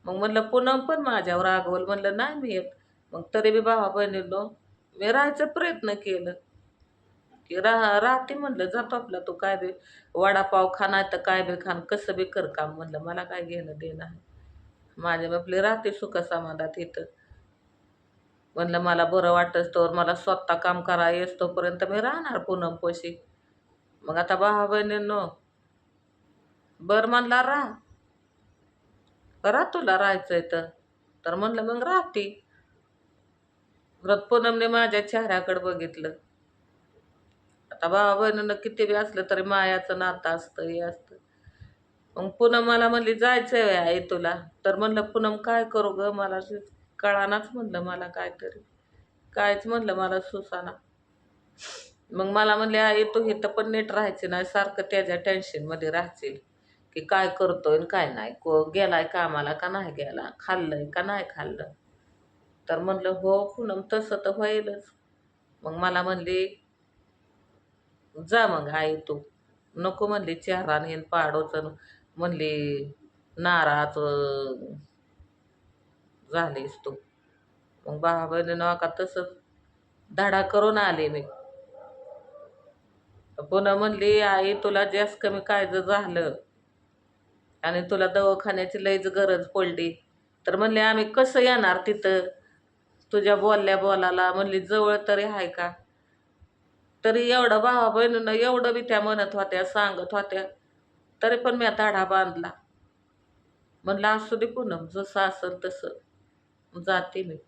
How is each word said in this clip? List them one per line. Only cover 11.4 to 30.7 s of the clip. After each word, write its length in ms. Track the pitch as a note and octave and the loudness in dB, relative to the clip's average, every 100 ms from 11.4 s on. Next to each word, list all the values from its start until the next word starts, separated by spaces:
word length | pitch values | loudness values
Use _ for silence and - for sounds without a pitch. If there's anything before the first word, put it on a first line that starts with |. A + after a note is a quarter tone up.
बी 140 | F3+ F3 | 0 -4
खान, 160 | F#3+ F3 E3+ | -6 -6 -2
कसं 260 | G3+ - F#3 | -4 -2 -4
बी 80 | F#3 | -2
कर 200 | G3 D#3 - | -4 -4 -6
काम," 180 | D#3 D#3 | -8 -8
म्हणलं, 260 | E3 D3+ | -12 -10
"मला 200 | E3 F3+ | -8 -10
काय 180 | F3 F3+ | -8 -10
घेणं 360 | E3+ F3 D#3+ D3+ | -8 -10 -12 -12
देणं 260 | D#3+ D#3 | -12 -12
आहे, 140 | E3+ E3+ _ - - - - _ _ - | -16 -18 _ -20 -20 -20 -20 _ _ -8
माझे 360 | E3+ E3 E3 | -2 -2 -2
आपले 260 | E3+ F3 F#3 | -4 -2 0
राहते 320 | G3+ A3 G#3+ | 2 0 -4
सुखसमाधानात 840 | G3+ G3 F3 F3 E3+ E3 D#3 D#3 - | -6 -6 -4 -2 -6 -6 -6 -8 -6
इथं." 260 | E3+ - E3 _ _ - _ _ _ _ _ _ _ _ _ _ _ D#3 | -10 -12 -14 _ _ -20 _ _ _ _ _ _ _ _ _ _ _ -4
म्हणलं, 240 | F3 F3 | -2 0
"मला 240 | F3 E3+ E3 | 2 2 4
बरं 260 | F#3 F3 | 4 4
वाटत 380 | F3 F3 E3+ E3+ | 4 4 0 0
तोवर, 180 | F3 E3+ | 2 2
मला 200 | F3 E3+ | 2 0
स्वतः 400 | F3 - F#3 - E3+ | 0 0 -2 0 0
काम 220 | F3+ F3 | 2 0
करायला 360 | F3 F3 E3+ F3 | 0 2 2 2
येस 200 | F3+ F3+ | -4 -4
तोपर्यंत 440 | F3 F3+ F3 F3 F#3 | -4 -2 -2 -2 -2
मी 100 | G#3 | 0
राहणार 380 | A#3+ D#4+ D#4 G#3 | -2 -4 -6 -6
पूनमपाशी." 800 | - F#3 E3+ E3 E3+ E3+ E3+ E3+ _ _ _ _ _ _ _ _ | -4 -2 -4 -4 -6 -4 -12 -14 _ _ _ _ _ _ _ _
मग 120 | - E3 | -4 -2
आता 200 | F3 F#3 | 0 2
भावा 300 | G3+ G#3 G3+ | 4 4 2
बहिणींनो, 540 | G#3 G#3 G#3 G#3 G#3 F3+ - _ _ _ _ _ _ _ _ _ _ _ _ _ _ | 0 0 -2 -2 -4 -4 -12 _ _ _ _ _ _ _ _ _ _ _ _ _ _
"बरं," 280 | E3+ G#3 A3+ | 2 4 6
म्हणला, 340 | A#3+ A#3+ B3 | 4 4 4
"राह, 280 | B3+ C#4+ A#3 - _ - _ _ _ _ _ _ _ _ _ _ _ _ _ _ | 4 0 -2 -8 _ -20 _ _ _ _ _ _ _ _ _ _ _ _ _ _
राह 200 | G3 B3+ F#4 | 2 2 0
तुला 220 | F4 F#3+ F#3+ | -2 2 4
राहायचंय 420 | G3 F#3 - F3 E3+ | 4 0 0 -2 0
तर." 120 | E3 E3 | -4 -4